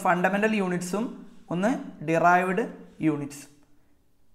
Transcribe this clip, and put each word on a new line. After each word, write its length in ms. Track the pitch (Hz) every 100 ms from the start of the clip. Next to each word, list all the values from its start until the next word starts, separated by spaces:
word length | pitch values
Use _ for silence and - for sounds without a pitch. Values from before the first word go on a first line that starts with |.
| 190
ഫണ്ടമെന്റൽ 480 | 175 185 202 220 220
യൂണിറ്റ്സും 440 | 185 175 180 196 254 - - - - 170
ഒന്ന് 160 | 208 285 - - 151
ഡിറൈവ്ഡ് 560 | 165 170 180 185 185 247 - - - 156
യൂണിറ്റ്സും. 420 | 143 139 - - - _ _ _ _ _ _ _